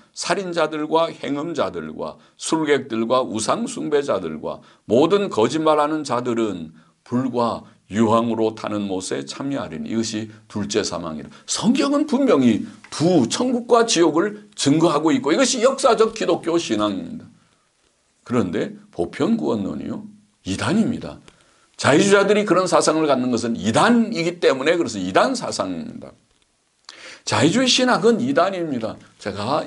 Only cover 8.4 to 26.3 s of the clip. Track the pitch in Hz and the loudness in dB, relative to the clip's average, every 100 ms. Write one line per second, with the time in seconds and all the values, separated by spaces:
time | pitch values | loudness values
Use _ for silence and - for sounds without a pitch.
8.4 | 110 110 107 104 101 92 92 131 139 - | -2 -2 -6 -6 -4 -6 -6 -8 -8 -8
9.4 | 139 139 87 80 76 110 110 107 110 - | -6 -6 -8 -8 -6 -4 -2 -4 -8 -14
10.4 | - 107 101 110 92 85 85 76 67 - | -10 -8 -2 -2 -2 -4 -8 -10 -12 -14
11.4 | - - 220 269 277 285 302 247 269 151 | -8 -2 2 2 2 0 0 0 4 4
12.4 | 123 98 - - - - 160 175 113 - | 4 2 -2 -14 -12 0 4 4 2 0
13.4 | 254 247 233 233 226 165 165 151 208 - | 0 -2 2 2 4 4 2 2 -2 -4
14.4 | - - 139 156 170 147 156 139 139 196 | -14 -2 2 4 4 2 2 2 2 2
15.4 | 269 254 240 - 262 202 220 - 185 165 | 2 2 2 4 2 4 2 0 -2 -2
16.4 | 165 170 160 107 104 95 85 - - _ | 0 -2 0 -2 -2 -2 -8 -12 -16 _
17.4 | _ _ _ _ _ _ _ _ - 120 | _ _ _ _ _ _ _ _ -4 0
18.4 | 92 95 190 - - - - - 165 226 | 0 -2 -6 -10 -12 -8 -6 -4 -2 0
19.4 | 143 113 98 76 - - - - _ _ | -2 -4 -4 -8 -8 -10 -12 -20 _ _
20.4 | 92 95 113 202 170 - 80 71 - _ | -8 -4 0 0 0 -4 -8 -14 -20 _
21.4 | _ _ _ - 117 147 196 202 196 208 | _ _ _ -2 2 4 6 4 4 2
22.4 | 208 170 185 156 156 156 156 127 127 120 | 2 2 2 2 2 2 2 2 0 -2
23.4 | 117 113 - 151 202 240 214 165 165 175 | -2 -2 0 2 4 4 2 -2 -4 0
24.4 | 156 135 139 175 131 101 90 160 240 262 | 2 2 2 0 -2 -4 0 2 2 0
25.4 | 139 - 95 85 78 82 69 - _ | -4 -4 -4 -6 -10 -12 -16 -20 _